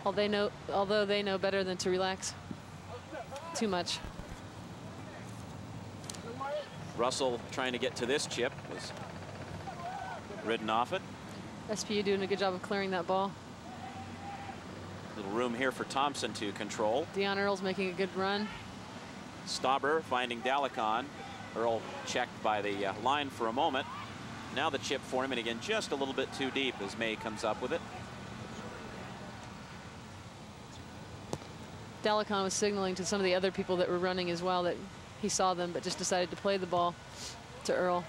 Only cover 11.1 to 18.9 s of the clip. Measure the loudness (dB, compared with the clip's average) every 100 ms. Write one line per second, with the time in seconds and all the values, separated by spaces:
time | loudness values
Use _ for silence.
11.1 | -10 -10 -10 -10 -10 -4 -4 0 2 4
12.1 | 2 2 2 2 0 -2 0 2 0 2
13.1 | 2 2 -4 -12 -12 -10 -10 -8 -8 -8
14.1 | -8 -8 -8 -8 -8 -10 -10 -10 -10 -8
15.1 | -6 -2 0 2 2 0 0 -2 2 2
16.1 | 2 -2 -2 -2 -2 -4 2 4 4 0
17.1 | 0 2 4 2 2 0 0 0 0 0
18.1 | 2 2 2 0 -4 -10 -12 -10